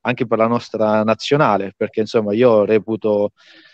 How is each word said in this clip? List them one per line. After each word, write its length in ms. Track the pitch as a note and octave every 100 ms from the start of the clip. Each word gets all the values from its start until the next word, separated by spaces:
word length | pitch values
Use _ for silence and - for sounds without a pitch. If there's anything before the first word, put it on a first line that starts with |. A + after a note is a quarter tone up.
anche 260 | A#2 B2 A#2
per 100 | A2+
la 100 | A2+
nostra 560 | A#2+ - G#2+ G#2+ G#2+
nazionale, 680 | A2 A2 - C#3+ C3+ G2+ G2 -
perché, 260 | G#2+ -
insomma, 320 | G#2+ A#2+ G#2
io 320 | G#2+ B2 G#2+ G2+
reputo, 680 | A2 G2+ A2 A2 G#2 G#2 - _ - _